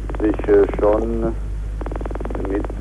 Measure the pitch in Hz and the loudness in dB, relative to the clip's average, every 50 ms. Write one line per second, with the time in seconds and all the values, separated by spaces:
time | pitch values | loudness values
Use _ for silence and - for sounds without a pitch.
0 | - - - - 107 107 101 - - 107 104 101 98 - - - 107 104 104 110 | -6 -6 -4 -2 0 0 0 0 2 6 6 6 6 4 2 2 4 4 4 4
1 | 113 117 117 113 117 117 113 - - - - - - - - - - - - - | 2 0 0 0 0 -2 -2 -4 -4 -6 -6 -6 -6 -6 -6 -6 -6 -6 -6 -6
2 | - - - - - - - - - - 98 101 - - - - | -6 -6 -6 -6 -4 -4 -4 -4 -4 -2 -2 -2 -2 -4 0 4